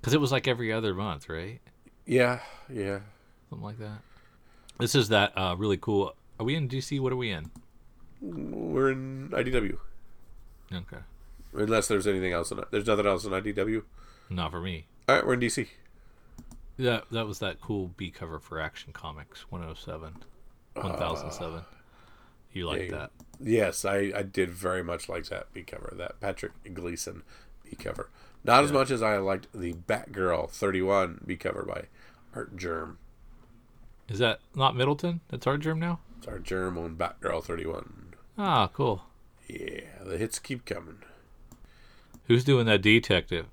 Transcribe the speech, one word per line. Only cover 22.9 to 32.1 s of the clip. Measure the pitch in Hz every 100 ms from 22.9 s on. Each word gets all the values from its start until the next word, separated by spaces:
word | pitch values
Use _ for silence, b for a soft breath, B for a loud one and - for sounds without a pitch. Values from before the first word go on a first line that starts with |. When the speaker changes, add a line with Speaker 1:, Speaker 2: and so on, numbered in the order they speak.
| - 73 - - -
Speaker 2:
yes, | 101 113 98 - 98
I, | 98 101 104
I |
did | 98 98 90
very | 87 92 92
much | 87 85 -
like | 87 82
that | 90 -
B | -
cover, | 85 - - 92
that | 87 -
Patrick | 101 92 98 - -
Gleason | 85 87 85 - 95 - b b b
B | - -
cover. | - - - b b b
Not | - 123 143
as |
Speaker 1:
Yeah. | 143
Speaker 2:
much | 135
as | 127
I | 110 104
liked | 95 95 -
the | 113 87
Batgirl | 85 87 107 - 101 92 82 -
thirty-one | - 101 95 92 98 92 - -
B | 90
cover | - -
by | - 90 - b b